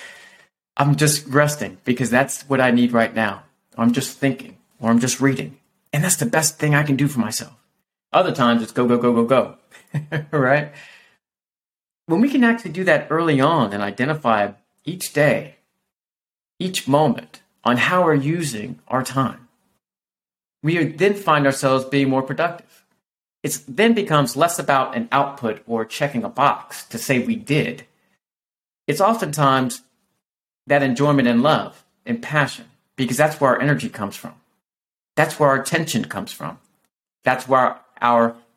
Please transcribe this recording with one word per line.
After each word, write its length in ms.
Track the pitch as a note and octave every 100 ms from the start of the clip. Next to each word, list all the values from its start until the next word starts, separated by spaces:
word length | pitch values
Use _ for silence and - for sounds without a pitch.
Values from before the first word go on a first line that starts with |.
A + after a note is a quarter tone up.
| - - - - _ _ _ -
I'm 180 | C#3+ C#3+
just 300 | D3+ - -
resting 500 | C3+ D3 - F#2+ F#2
because 240 | - B2 A#2
that's 320 | B2 C3+ - -
what 120 | C3
I 100 | B2+
need 220 | A#2+ A#2+
right 220 | A#2 A2
now. 280 | A2+ G#2+ G2 - _ _ -
I'm 160 | A#2
just 260 | B2 - -
thinking 380 | C#3 B2 - - _ _
or 100 | A2+
I'm 80 | A#2
just 220 | C3 -
reading. 380 | C3+ C3 - - _ _ _
And 100 | D3
that's 140 | F3+ -
the 100 | C#3+
best 320 | D#3+ D3+ -
thing 160 | D3+
I 80 | D3
can 120 | D3+ C3
do 100 | C#3+
for 140 | B2+
myself. 320 | G#2+ - - - _ _ _ _ _
Other 180 | E3+ F3+
times 280 | C3+ A#2+ A#2
it's 100 | A2
go, 140 | - B2
go, 80 | A#2+
go, 140 | A#2+
go, 120 | A#2
go, 1000 | A#2 C3 - - _ - _ D3 - D#3 -
<laughs> 60 | D3+
right? 360 | B2+ D3 D3 - - - _ _ _ _ _ _ _ _ _ _ -
When 140 | F3
we 100 | C#4
can 140 | C#4+
actually 280 | A#3 A#3 F3
do 120 | E3
that 220 | F#3 D3 -
early 300 | D#3+ E3 C3+
on 320 | C#3+ E3 G#2
and 100 | G2+
identify 720 | G2+ G2 C3+ D3+ A#2 G#2+ G2+ - _ _
each 280 | - F#3 -
day, 440 | D3 D3 G#2 - - _ _ _ _ _ _ _ _ _ -
each 300 | F#3 F#3 C3
moment 520 | C#3+ D3 - - - _ _
on 120 | A2+ B2
how 280 | - F3+
we're 100 | E3
using 640 | D3 C#3 F3 D3+ G#2+ G#2 - -
our 140 | C3
time, 440 | B2+ C3+ B2+ - - _ _ _ _ _ _ _ _ _ _ _
we 220 | D3+ F3
then 300 | D3 - G3+
find 320 | G3+ E3+ D3+ C#3
ourselves 380 | C3+ C3+ C3
being 240 | B2+ C#3 C3+
more 140 | C3
productive. 600 | C3 C#3+ E3+ - - _ _ _ _ _ _ _
It 180 | C#3+ - -
then 280 | B2+ A3+
becomes 420 | A3+ F#3 D3 B2+ C3+
less 220 | E3+ F3
about 380 | D3+ C3+ C3 A#2
an 120 | A2+
output 520 | C3+ C3+ - A2+ G#2+ -
or 180 | A2+
checking 380 | A2 - C#3+ B2
a 60 | G#2
box 560 | - C3+ - - - -
to 120 | A#2
say 200 | - B2
we 160 | A#2 G#2
did. 480 | - D3 G2 - - _ _ _ _ _ _ _ _ _ -
It's 140 | D3
oftentimes 800 | G3 A3+ D#3+ D3 C#3 C3 B2+ - _ _ _ _ _ _ _ _ -
that 160 | C#3+
enjoyment 440 | C3+ B2 D3 C#3+ A#2+
and 140 | A#2
love 420 | D3 A#2+ G2 - _ _ B2
and 160 | A#2
passion, 440 | - D3+ C3+ - - _ _ -
because 200 | B2 B2
that's 240 | D3+ -
where 100 | C3+
our 80 | -
energy 280 | C#3+ C#3 -
comes 260 | - G2+ -
from. 180 | - - _ _ _ _ _ _ _ -
That's 220 | D#3 -
where 80 | C#3+
our 100 | C3+
attention 440 | - E3 D3+ A2+
comes 280 | - G2 -
from. 260 | - D2+ - _ _ _ _ _ _
That's 240 | B2+ B2+ B2+
where 300 | C3 B2 - _ -
our 360 | A#2+ A#2+ A#2 - _